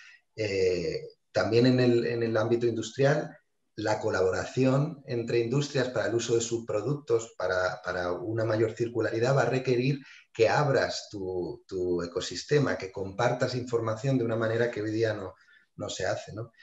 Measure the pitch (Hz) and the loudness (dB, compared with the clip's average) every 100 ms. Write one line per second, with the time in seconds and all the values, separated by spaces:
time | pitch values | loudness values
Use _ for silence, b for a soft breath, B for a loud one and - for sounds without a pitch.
0 | B B _ - 107 95 92 87 80 - | B B _ -6 -2 2 2 2 -2 -4
1 | - - _ 104 104 117 127 127 123 117 | -8 -18 _ -2 2 6 6 6 6 4
2 | 117 117 113 113 113 117 120 110 107 - | 2 0 0 0 2 2 2 0 -4 2
3 | 139 156 - - _ _ _ - 107 107 | 2 2 -2 -10 _ _ _ -6 -2 0
4 | 110 95 92 92 90 - 131 139 156 - | 0 2 2 0 -2 2 4 4 2 -4
5 | - 120 117 160 - 143 143 139 123 113 | -6 -4 0 0 2 0 0 -2 -2 0
6 | 101 117 117 117 117 117 113 107 123 147 | 0 0 2 0 0 -4 -2 -2 -2 -4
7 | - 117 113 - 95 92 90 - 90 90 | 0 0 -2 -6 -2 0 0 -2 -6 -4
8 | 87 87 95 113 113 110 113 - 117 110 | -2 -4 -4 -2 0 2 0 0 -4 -2
9 | 107 113 123 139 117 127 131 120 131 147 | -2 0 2 2 2 0 0 0 2 -2
10 | B B B - 107 120 139 120 - - | B B B 2 4 4 2 2 0 -4
11 | - 104 92 92 85 - - 95 90 87 | -10 -8 -6 -4 -6 -8 -8 -4 -2 -2
12 | 85 92 - 87 - 147 127 90 95 - | -2 -6 -6 -6 0 2 2 -2 -6 -8
13 | 95 95 123 123 123 127 - 117 110 110 | -8 0 0 0 -2 -2 -2 -2 -2 -2
14 | 139 131 117 113 110 113 120 107 107 110 | 0 0 0 0 0 2 0 -2 -2 0
15 | 113 104 95 - b b b - 104 - | 0 -2 -8 -14 b b b -12 -10 -4
16 | 95 113 - 104 117 _ | -4 -4 -6 -12 -12 _